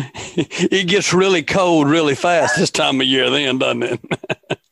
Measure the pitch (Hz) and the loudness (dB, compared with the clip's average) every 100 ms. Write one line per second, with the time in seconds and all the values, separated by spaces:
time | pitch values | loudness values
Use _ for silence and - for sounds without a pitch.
0 | 131 - - 175 139 - 175 190 175 196 | -8 -10 -8 -6 -4 -2 0 0 0 0
1 | - 175 190 180 135 196 180 160 143 165 | 2 2 2 2 0 0 2 4 4 2
2 | 151 139 175 170 131 165 180 - 147 135 | 2 0 0 2 2 0 0 0 0 0
3 | 131 131 127 139 135 131 131 120 120 120 | 0 0 0 0 0 -2 -2 -2 -4 -6
4 | - - - - - - _ | -6 -8 -8 -10 -10 -12 _